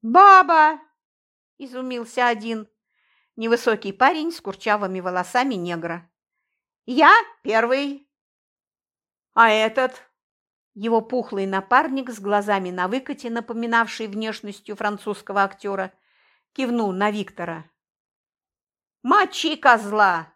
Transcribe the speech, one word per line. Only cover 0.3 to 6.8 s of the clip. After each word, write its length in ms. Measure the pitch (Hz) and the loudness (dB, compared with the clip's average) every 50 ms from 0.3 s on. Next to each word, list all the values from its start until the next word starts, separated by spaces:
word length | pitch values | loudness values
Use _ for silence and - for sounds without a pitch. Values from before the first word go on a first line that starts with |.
| 381 381 370 - 339 320 302 302 311 302 - _ _ _ _ _ _ _ _ _ _ _ _ _ _ _ | 10 8 8 6 4 4 6 4 4 -2 -12 _ _ _ _ _ _ _ _ _ _ _ _ _ _ _
изумился 680 | 269 262 247 254 254 254 254 240 233 233 - - 247 | -20 -14 -12 -10 -10 -8 -8 -10 -10 -8 -2 0 0
один – 420 | 240 240 214 208 226 226 220 214 _ _ _ _ _ _ _ _ _ _ _ _ _ _ | 0 0 -2 -4 -8 -8 -8 -10 _ _ _ _ _ _ _ _ _ _ _ _ _ _
невысокий 560 | - 220 226 226 226 - 254 220 214 - 196 190 | -6 0 0 0 2 2 0 0 0 -4 -10 -2
парень 400 | - 254 277 349 320 302 330 330 | 2 2 2 2 0 -6 -8 -8
с 80 | - | -10
курчавыми 600 | _ 202 190 - - 226 208 214 202 185 185 185 | _ -12 -12 -8 -2 -2 -2 -2 -2 -6 -8 -6
волосами 540 | 180 185 180 180 180 - - 247 254 277 247 | -6 -6 -4 -4 -6 -2 -2 -2 -2 -2 -4
негра. 560 | 190 170 175 175 165 165 170 165 170 - _ _ _ _ _ _ _ _ _ _ _ _ _ _ _ | -6 -6 -6 -6 -6 -6 -8 -10 -10 -12 _ _ _ _ _ _ _ _ _ _ _ _ _ _ _